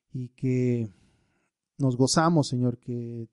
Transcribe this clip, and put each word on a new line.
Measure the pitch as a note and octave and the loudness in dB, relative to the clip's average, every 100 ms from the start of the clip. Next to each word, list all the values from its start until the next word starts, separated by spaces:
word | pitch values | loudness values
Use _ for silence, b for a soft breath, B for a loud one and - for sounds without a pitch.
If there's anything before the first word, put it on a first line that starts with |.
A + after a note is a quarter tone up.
| _ | _
y | C3 B2 | -14 -14
que | _ C3 B2+ B2 A#2+ A2 - _ _ _ _ _ _ _ - | _ -2 0 0 0 -4 -10 _ _ _ _ _ _ _ -2
nos | C3+ B2 | 0 2
gozamos, | C3 E3+ D#3+ E3 - | 2 4 4 4 2
Señor, | B2 B2 A#2+ | 0 -2 -2
que | - A#2+ A#2 A#2 A2+ | -8 -8 -8 -10 -12